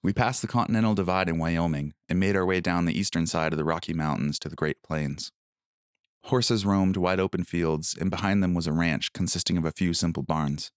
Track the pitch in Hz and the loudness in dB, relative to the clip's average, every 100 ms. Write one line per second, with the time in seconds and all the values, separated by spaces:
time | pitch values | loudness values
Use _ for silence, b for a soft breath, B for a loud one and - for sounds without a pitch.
0 | 95 101 120 127 - 120 - 113 110 101 | 0 2 0 0 -2 0 2 2 2 2
1 | 90 92 90 82 80 82 85 73 73 - | 2 0 0 0 2 2 2 0 -4 -10
2 | _ 87 95 98 92 92 87 87 85 82 | _ 0 2 2 2 0 0 0 0 0
3 | 98 82 80 82 80 78 78 82 - 85 | -2 -2 -2 0 0 0 0 -2 -2 -2
4 | 76 71 73 73 76 - 78 - _ 78 | -2 0 -2 -4 -8 -2 -2 -2 _ -2
5 | 71 71 - _ _ _ _ _ _ _ | -2 -6 -10 _ _ _ _ _ _ _
6 | _ _ - 127 120 117 101 98 95 95 | _ _ 0 0 2 0 2 2 2 2
7 | 90 92 95 87 87 85 80 78 78 - | 2 2 0 -2 -2 0 0 0 -2 -4
8 | 92 92 101 101 92 87 82 80 85 76 | -4 -2 0 2 2 2 0 0 2 0
9 | - - 90 85 - 85 80 - 90 82 | -4 -4 -2 -2 0 0 -2 0 0 2
10 | 85 82 67 80 73 73 - | 0 -2 -2 -2 0 -4 -8